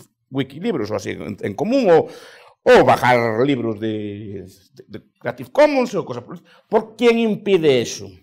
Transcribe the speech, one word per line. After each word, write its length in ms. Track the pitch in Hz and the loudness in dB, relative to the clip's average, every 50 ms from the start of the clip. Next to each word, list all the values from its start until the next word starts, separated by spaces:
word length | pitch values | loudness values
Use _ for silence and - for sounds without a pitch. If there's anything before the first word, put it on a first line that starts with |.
| - _ _ _ _ - | -20 _ _ _ _ -10
Wiki 300 | 131 135 131 - - 156 | -8 -8 -8 -8 -8 -8
libros 320 | 180 240 196 147 107 101 | -6 -4 -4 -4 -4 -4
o 40 | 104 | -6
así 140 | 101 95 107 | -8 -6 -8
en, 280 | 98 90 82 76 104 - | -10 -10 -10 -12 -12 -10
en 140 | - 101 101 | -10 -10 -6
común 340 | - - 208 247 277 247 190 | -6 -4 -2 -2 0 2 4
o, 160 | 170 - - - - - - - - - - - _ _ - | 4 4 4 0 -8 -20 -20 -20 -20 -20 -20 -20 _ _ 2
o 200 | - 254 214 156 | 6 6 6 6
bajar 580 | 120 120 - - 123 123 120 117 117 110 110 127 147 | 6 4 2 4 2 2 2 2 0 0 0 0 0
libros 320 | 143 123 117 113 110 101 | 0 -2 -2 -4 -6 -4
de, 640 | 110 110 110 107 104 104 101 101 110 101 101 95 92 92 - _ _ _ _ | -4 -6 -6 -6 -8 -10 -10 -12 -12 -14 -14 -14 -16 -18 -20 _ _ _ _
de, 100 | 131 - _ | _ -20 _
de 160 | 101 104 _ _ _ _ | -20 -20 _ _ _ _
Creative 320 | - 123 117 - 127 - | -10 -10 -10 -10 -14 -6
Commons 440 | - - 294 302 294 269 247 - 160 | 0 2 2 4 2 0 -2 -2 -4
o 100 | 170 143 | -6 -6
cosas 180 | - 127 120 113 | -6 -10 -12 -12
por 120 | - - | -16 -18
el 60 | 175 | -20
estilo. 220 | _ _ _ _ _ - | _ _ _ _ _ -2
¿Por 260 | 185 220 214 - - | -2 -2 -2 -2 -4
quién 220 | - 240 240 233 233 | 0 2 2 4 4
impide 640 | 233 220 208 - - 208 196 175 156 151 131 123 | 2 0 -2 -2 -2 0 0 2 4 4 2 2
eso? 260 | 113 107 - - 101 95 92 90 | 0 -2 -8 -12 -14 -18 -20 -20